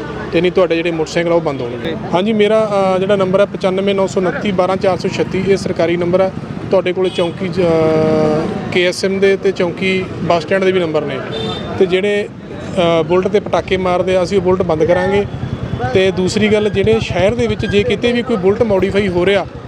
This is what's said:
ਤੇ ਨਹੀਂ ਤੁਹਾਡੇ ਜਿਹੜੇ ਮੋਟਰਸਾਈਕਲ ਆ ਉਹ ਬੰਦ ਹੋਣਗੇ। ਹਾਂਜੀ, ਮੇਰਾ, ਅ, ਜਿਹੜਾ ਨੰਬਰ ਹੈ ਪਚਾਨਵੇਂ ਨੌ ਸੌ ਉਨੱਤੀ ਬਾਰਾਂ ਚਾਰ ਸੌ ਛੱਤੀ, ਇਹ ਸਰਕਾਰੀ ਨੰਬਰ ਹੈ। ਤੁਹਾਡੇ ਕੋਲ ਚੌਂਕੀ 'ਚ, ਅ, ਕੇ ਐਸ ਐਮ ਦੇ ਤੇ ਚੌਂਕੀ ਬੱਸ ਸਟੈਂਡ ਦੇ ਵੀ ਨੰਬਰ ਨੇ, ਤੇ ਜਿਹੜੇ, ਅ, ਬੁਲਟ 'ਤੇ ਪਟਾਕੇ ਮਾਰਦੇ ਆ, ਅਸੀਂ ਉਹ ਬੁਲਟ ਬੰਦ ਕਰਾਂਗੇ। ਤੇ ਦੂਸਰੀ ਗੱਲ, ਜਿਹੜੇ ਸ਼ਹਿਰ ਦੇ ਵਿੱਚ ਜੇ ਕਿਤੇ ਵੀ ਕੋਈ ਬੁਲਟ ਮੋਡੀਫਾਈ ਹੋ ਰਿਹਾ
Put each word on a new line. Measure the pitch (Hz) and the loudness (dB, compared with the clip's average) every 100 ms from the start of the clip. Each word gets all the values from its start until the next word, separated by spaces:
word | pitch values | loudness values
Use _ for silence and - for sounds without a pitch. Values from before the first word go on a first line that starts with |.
| 143 - - | -8 -8 -2
ਤੇ | 139 | 0
ਨਹੀਂ | 180 | 2
ਤੁਹਾਡੇ | 190 170 165 | 2 2 2
ਜਿਹੜੇ | 170 | 0
ਮੋਟਰਸਾਈਕਲ | 160 151 170 170 | -2 -2 0 2
ਆ | |
ਉਹ | 170 | 2
ਬੰਦ | 156 135 | 0 -4
ਹੋਣਗੇ। | 120 120 165 - - | -6 -6 -6 -6 -2
ਹਾਂਜੀ, | 170 208 | 0 0
ਮੇਰਾ, | 214 208 220 214 202 190 185 | 2 2 2 2 2 2 2
ਅ, | |
ਜਿਹੜਾ | 190 202 | 2 2
ਨੰਬਰ | 185 196 | 2 2
ਹੈ | |
ਪਚਾਨਵੇਂ | 196 190 190 190 196 | 2 0 -2 0 0
ਨੌ | 196 185 | 0 0
ਸੌ | 196 | 0
ਉਨੱਤੀ | 180 - 202 | -2 -2 -2
ਬਾਰਾਂ | 180 180 190 | 0 0 2
ਚਾਰ | 196 180 | 0 0
ਸੌ | 190 | -2
ਛੱਤੀ, | - 156 185 190 | -2 -2 0 0
ਇਹ | 190 | 0
ਸਰਕਾਰੀ | - 180 170 175 | 0 -2 0 0
ਨੰਬਰ | 175 180 | 0 2
ਹੈ। | 190 - - - - | 2 -2 -10 -8 0
ਤੁਹਾਡੇ | 185 175 | 0 2
ਕੋਲ | 180 185 | 0 -2
ਚੌਂਕੀ | 190 170 - 190 | 0 -2 -2 -4
'ਚ, | 170 | 0
ਅ, | 170 160 160 156 156 156 156 156 165 - - | 2 2 2 2 2 2 2 0 -2 -4 -2
ਕੇ | 185 175 | 0 0
ਐਸ | 175 | 0
ਐਮ | 196 190 | -2 2
ਦੇ | 196 190 | 2 2
ਤੇ | 196 | 0
ਚੌਂਕੀ | 185 180 165 190 185 - - | 0 -2 -2 -2 -2 -4 -4
ਬੱਸ | 165 170 | 0 0
ਸਟੈਂਡ | 151 190 | 0 0
ਦੇ | 190 | 2
ਵੀ | 185 | 0
ਨੰਬਰ | 165 151 | 0 -2
ਨੇ, | 143 135 - - - - - - | -2 -6 -6 -6 -6 -8 -6 0
ਤੇ | 190 | 0
ਜਿਹੜੇ, | 185 202 208 - - - - - - 170 165 | 2 0 -2 -4 -10 -14 -12 -6 0 2 2
ਅ, | |
ਬੁਲਟ | 156 180 196 | 2 2 2
'ਤੇ | 202 | 0
ਪਟਾਕੇ | - 175 - 190 | 0 -4 0 0
ਮਾਰਦੇ | 185 180 180 185 | 0 0 2 0
ਆ, | |
ਅਸੀਂ | 170 196 | 2 0
ਉਹ | |
ਬੁਲਟ | 175 185 | 2 0
ਬੰਦ | 175 156 | 0 0
ਕਰਾਂਗੇ। | 160 180 185 202 202 - - - - - 247 | 2 2 2 0 -2 -6 -8 -6 -6 -4 0
ਤੇ | 190 190 | 2 2
ਦੂਸਰੀ | 180 185 214 214 | 2 0 2 2
ਗੱਲ, | 214 214 | 2 0
ਜਿਹੜੇ | 196 196 220 | 0 2 2
ਸ਼ਹਿਰ | - 180 190 | 0 0 0
ਦੇ | 233 226 | 2 -2
ਵਿੱਚ | 214 214 | -2 0
ਜੇ | 202 | 0
ਕਿਤੇ | 208 208 240 | 2 0 0
ਵੀ | 240 | 0
ਕੋਈ | 233 214 | 0 0
ਬੁਲਟ | 185 214 | 2 2
ਮੋਡੀਫਾਈ | 226 190 190 196 202 | 2 2 2 0 0
ਹੋ | 175 185 | 0 2
ਰਿਹਾ | 196 156 - | 2 -2 -10